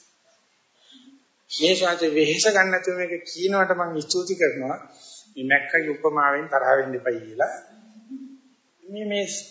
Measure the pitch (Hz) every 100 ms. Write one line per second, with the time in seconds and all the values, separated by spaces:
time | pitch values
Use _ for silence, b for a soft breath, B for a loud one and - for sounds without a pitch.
0 | _ _ _ _ _ _ _ _ - 262
1 | - - _ _ - - 165 180 180 170
2 | 160 151 151 165 214 202 190 185 190 180
3 | 175 170 - 165 190 196 185 175 170 160
4 | 151 180 175 185 156 135 131 165 - B
5 | B B B 131 131 143 139 165 156 143
6 | 156 147 143 143 160 139 127 135 131 123
7 | 127 113 110 110 151 - - - - -
8 | - 269 262 - _ _ _ _ 180 202
9 | 214 202 196 - -